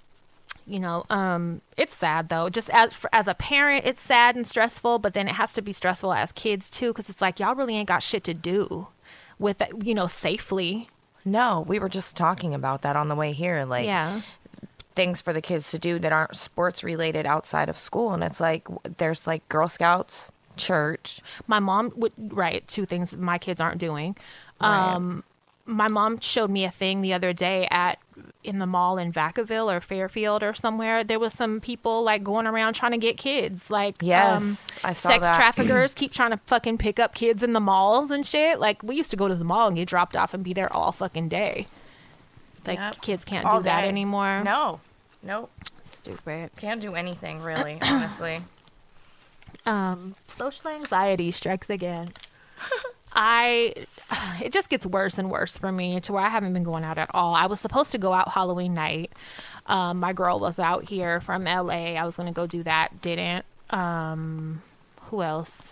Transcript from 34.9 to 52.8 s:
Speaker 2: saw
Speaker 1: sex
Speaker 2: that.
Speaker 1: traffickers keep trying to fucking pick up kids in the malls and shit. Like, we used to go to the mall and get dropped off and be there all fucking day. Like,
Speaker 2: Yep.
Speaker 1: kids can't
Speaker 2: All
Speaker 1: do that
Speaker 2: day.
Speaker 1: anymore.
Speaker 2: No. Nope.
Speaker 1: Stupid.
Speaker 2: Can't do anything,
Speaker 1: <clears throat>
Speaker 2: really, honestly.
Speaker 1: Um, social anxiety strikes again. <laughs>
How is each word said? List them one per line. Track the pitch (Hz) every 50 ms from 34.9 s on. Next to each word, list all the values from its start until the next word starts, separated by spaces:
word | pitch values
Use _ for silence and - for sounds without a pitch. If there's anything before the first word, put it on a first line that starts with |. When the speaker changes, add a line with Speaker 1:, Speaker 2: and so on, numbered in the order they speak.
| 170
Speaker 2:
saw | - - 175
Speaker 1:
sex | 175 175 175
Speaker 2:
that. | 175 170
Speaker 1:
traffickers | 165 247 233 240 - 254 226 254 247 262 277 -
keep | - 285 262
trying | - - 247 233
to | 226 208 -
fucking | - 254 233 - 233 226 226
pick | - 214 208 -
up | 233 - -
kids | - 233 233 233 196 240
in | 240 233
the | 220
malls | 208 196 190 190 190 202 220 254 294 277
and | 285 285 285
shit. | - - 302 302 320 330 -
Like, | - 214 208 -
we | - 214 262
used | 302 302 -
to | -
go | 196 202
to | 196 180
the | 170 170
mall | 165 175 226 233
and | 208 180
get | 165 170
dropped | - 185 180 175 - -
off | - 180 - -
and | 196 190
be | 180 180
there | 190 185 - -
all | - 82 -
fucking | 175 - 196 185 - 160 165 160
day. | 170 180 208 - - - 196 - - - - - - - - - - - - - - - - - - - -
Like, | - 180 175
Speaker 2:
Yep. | 202 208 - -
Speaker 1:
kids | - - 196 180 -
can't | - 202 175 -
Speaker 2:
All | 208 - -
Speaker 1:
do | 185
that | 180 165 165
Speaker 2:
day. | 196
Speaker 1:
anymore. | 196 196 202 202 202 202 202 196 196 196 196 208
Speaker 2:
No. | 202 214 285 302 220 160 - - - _ _ _ _ - - -
Nope. | 185 196 220 233 - _ - - - - - -
Speaker 1:
Stupid. | - - - - - 92 - - 160 151 160 170 - -
Speaker 2:
Can't | - 208 208 226 233
do | 214 208 175
anything, | 170 175 180 175 - - 160 156 160
Speaker 1:
<clears throat> | 160 165
Speaker 2:
really, | 160 - - - 151 160
honestly. | - 262 277 262 220 - - - 165 165 160 170 175 - - - - - - - - - - - - - - - - - - - - - - - -
Speaker 1:
Um, | 233 214 202 190 185 180 180 180 190 196 - _
social | - - - 254 277 277 - - 320
anxiety | 302 302 294 - 208 185 196 202 190 175 175 170
strikes | 180 - - 170 190 185 - -
again. | 208 185 180 175 175 170 170 175 - - - - - - - - - -
<laughs> | - - 523 453